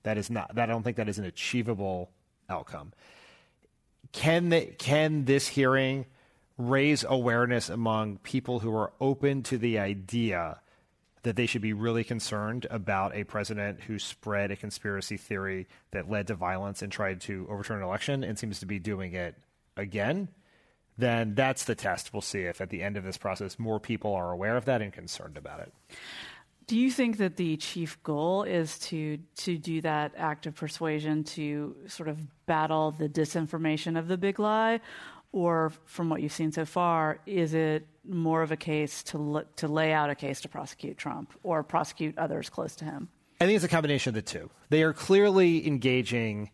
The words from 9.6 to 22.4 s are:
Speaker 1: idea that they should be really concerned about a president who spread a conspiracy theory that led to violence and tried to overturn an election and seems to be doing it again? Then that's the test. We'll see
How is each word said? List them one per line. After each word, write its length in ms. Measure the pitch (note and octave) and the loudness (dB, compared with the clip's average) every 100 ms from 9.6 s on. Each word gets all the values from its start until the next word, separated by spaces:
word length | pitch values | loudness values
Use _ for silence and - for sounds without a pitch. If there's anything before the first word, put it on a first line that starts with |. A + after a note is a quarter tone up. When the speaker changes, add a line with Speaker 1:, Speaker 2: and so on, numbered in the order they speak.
| A#2 A2 | 2 2
Speaker 1:
idea 800 | G2 G2+ F#2 A#2+ A2+ F2+ E2 - _ _ _ _ _ _ | 0 -2 -2 0 0 0 -4 -8 _ _ _ _ _ _
that 120 | A#2+ | -2
they 120 | G2+ A2+ | 0 0
should 160 | A#2+ | 0
be 100 | G#2+ | -2
really 300 | G#2 A#2 A#2 | 0 0 0
concerned 640 | A2+ A2+ - G#2 G#2+ A#2+ - | 0 -4 -2 -4 -2 -4 -6
about 460 | A2+ F#2 G2 G2 | -6 0 0 0
a 80 | G#2 | -2
president 560 | G2 G#2+ G2+ G#2 G2+ F#2+ | -6 -4 -4 -4 -4 -6
who 160 | - G#2 | -8 -6
spread 540 | - - A2 G2+ G2+ | -8 -8 -2 -2 -2
a 40 | |
conspiracy 600 | G2 G#2+ - G#2 G2 - G2+ | -4 -8 -6 -4 -4 -6 -10
theory 500 | - G2+ F#2+ F#2+ F2+ - _ | -6 -4 -2 -6 -8 -18 _
that 200 | G2+ E2+ | -8 -2
led 160 | G#2 F#2+ | -4 -2
to 80 | |
violence 480 | F#2+ F2+ F#2 G2+ G2 | -2 -2 -2 -4 -6
and 80 | G#2 | -8
tried 300 | - G2 F#2 | -2 -2 -2
to 260 | - G2 F#2 | -6 -8 -6
overturn 280 | G#2 G2 G#2+ | -8 -6 -4
an 60 | |
election 400 | F#2 G#2 - C#3 | -2 -2 -2 -2
and 140 | A#2+ G#2 | -2 -4
seems 220 | A2 G2 | -6 -8
to 80 | F#2+ | -6
be 100 | G2+ | -6
doing 360 | G#2 G2 F#2 | -4 -6 -6
it 220 | F2+ F2 - _ _ _ - | -6 -6 -10 _ _ _ -10
again? 500 | G2+ G#2 G#2+ F3+ F#3+ _ _ _ _ _ _ | -6 0 0 0 -4 _ _ _ _ _ _
Then 380 | - B2 A#2 A2+ | 0 2 2 2
that's 300 | G#2 C3 C3+ | 2 2 2
the 100 | - | -2
test. 400 | A2 G2+ F2 - | -2 0 -2 -4
We'll 80 | G#2 | -8
see 200 | - G2+ | -4 -4